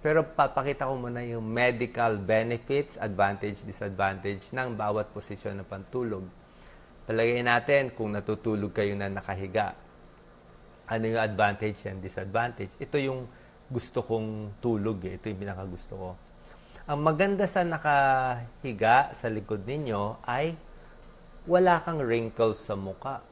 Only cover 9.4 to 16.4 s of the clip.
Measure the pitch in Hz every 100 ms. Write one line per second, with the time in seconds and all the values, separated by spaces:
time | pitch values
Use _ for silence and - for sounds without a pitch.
9.4 | 95 98 101 - - - - - - -
10.4 | - - - - - 113 113 113 110 101
11.4 | 104 101 107 104 101 95 92 92 98 104
12.4 | 120 117 98 - 143 151 135 131 123 -
13.4 | - - - 123 - - - 113 110 107
14.4 | 107 98 120 110 101 104 90 92 - 98
15.4 | 101 92 95 87 - 98 92 90 - -